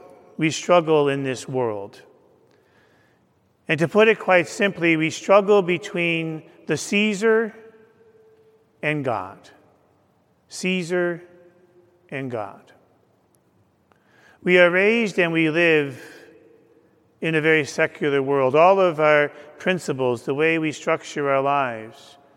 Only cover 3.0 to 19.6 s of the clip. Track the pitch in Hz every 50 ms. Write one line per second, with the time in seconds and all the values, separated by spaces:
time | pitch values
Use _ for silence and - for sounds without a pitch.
3 | _ _ _ _ _ _ _ _ _ _ _ _ _ - 160 143 165 147 - 208
4 | 220 226 214 - - - 185 180 160 - - - 202 196 - - 165 170 165 156
5 | 160 160 - - - - 196 208 202 190 208 202 185 170 180 165 - - - 175
6 | 170 170 165 165 160 160 160 156 - - _ _ - - 156 143 - - 214 202
7 | 214 214 208 185 220 226 220 220 226 208 - - - - - _ _ _ _ _
8 | _ _ _ _ _ _ _ _ _ _ _ _ _ _ _ _ - 147 151 151
9 | 135 131 113 101 92 95 104 - - - - _ _ _ _ _ _ _ _ _
10 | _ _ _ _ _ _ _ _ _ _ - - - 185 185 185 170 160 180 180
11 | 175 175 170 165 - - - - - _ _ _ _ _ _ _ _ _ _ _
12 | _ - - 135 135 127 120 113 104 98 - - - _ - _ _ _ _ _
13 | _ _ _ _ _ _ _ _ _ _ _ _ _ _ _ _ _ _ _ _
14 | _ _ _ _ _ _ _ _ - 190 180 180 175 175 175 185 196 214 226 233
15 | 233 196 165 196 175 165 165 165 160 156 151 170 175 165 160 151 143 139 127 113
16 | - - - - - - - - _ _ _ _ _ _ _ _ _ _ _ _
17 | _ _ _ - - 165 160 156 147 160 160 160 143 127 - - 160 - - -
18 | 175 147 139 139 135 135 139 139 135 127 123 156 165 185 196 196 185 180 156 147
19 | 156 151 151 147 147 143 - - - - - -